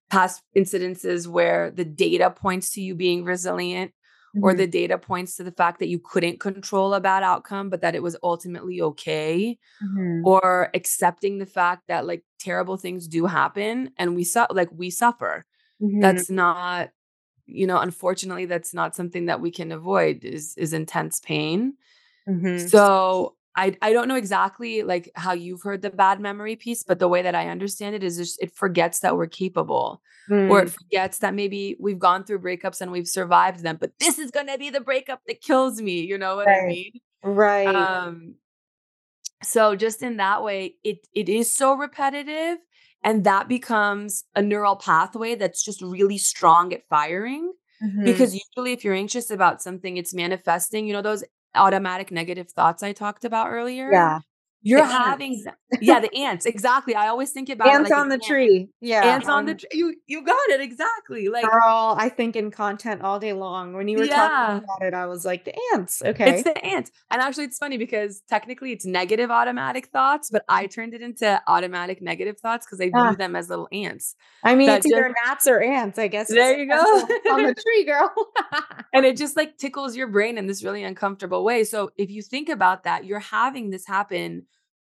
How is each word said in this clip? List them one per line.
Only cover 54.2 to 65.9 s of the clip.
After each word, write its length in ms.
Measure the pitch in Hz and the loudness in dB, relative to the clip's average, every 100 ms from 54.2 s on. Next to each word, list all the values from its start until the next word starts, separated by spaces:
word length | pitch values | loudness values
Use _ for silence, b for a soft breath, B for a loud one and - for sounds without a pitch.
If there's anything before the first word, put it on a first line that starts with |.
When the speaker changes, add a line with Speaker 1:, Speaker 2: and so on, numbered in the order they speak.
| - _ _ _ | -8 _ _ _
Speaker 1:
You're 220 | 208 262 | 4 6
Speaker 2:
The 20 | 285 | 6
Speaker 1:
having 580 | 254 247 277 277 233 | 4 0 0 -4 -8
Speaker 2:
ants. 0 | |
Speaker 1:
th-, 100 | 208 - _ 240 | -10 -16 _ 0
yeah, 200 | 220 247 | 6 6
the 140 | 214 240 | 4 -2
ants. 300 | 277 180 233 | -4 -2 -4
Exactly. 480 | 220 247 262 262 214 | 0 2 2 2 0
I 120 | 214 | 0
always 220 | 240 277 | 0 -4
think 160 | 269 262 | -8 -8
about 240 | 240 247 285 | 4 8 8
it 40 | |
Speaker 2:
Ants 20 | |
Speaker 1:
like 140 | 302 285 | 6 4
an 60 | |
Speaker 2:
on 60 | 277 | 2
the 100 | 269 269 | -2 0
Speaker 1:
ant. 100 | 277 | 4
Speaker 2:
tree. 300 | 247 185 190 _ | 6 6 2 _
Yeah, 360 | 240 220 202 262 | -2 4 4 4
Speaker 1:
Ants 100 | 294 | 2
on 180 | 285 294 | 0 0
the 80 | |
Speaker 2:
on 20 | 320 | -6
Speaker 1:
tr-, 100 | - | -6
you, 240 | 311 339 302 - | -2 -2 -4 -10
you 180 | 302 | -4
got 240 | 277 508 554 | 0 2 2
it. 100 | 269 | 0
Exactly. 640 | 277 240 339 453 - 240 202 | -2 -4 -4 -4 -8 -6 -4
Like 220 | 233 226 | -2 2
Speaker 2:
Girl, 440 | 226 226 226 220 214 | 6 6 4 2 0
I 100 | 226 | -2
think 280 | - 233 226 | -2 -4 -4
in 140 | 214 | -6
content 520 | 208 202 208 233 190 | -4 -6 -6 -8 -6
all 160 | 190 202 | -4 -4
day 140 | 214 | -4
long. 420 | 196 190 185 180 | -6 -6 -8 -10
When 140 | 185 202 | -6 -2
you 100 | 220 | 0
were 100 | 285 | 2
talking 220 | 285 311 | 2 2
Speaker 1:
Yeah. 300 | 285 226 202 | 2 0 -2
Speaker 2:
about 220 | 202 190 190 | -6 -6 -4
it, 80 | |
I 120 | 180 180 | -4 -6
was 180 | 180 | -6
like, 200 | 185 180 | -6 -6
"The 100 | - - 494 | -8 -8 -2
ants. 260 | 330 180 | -2 -2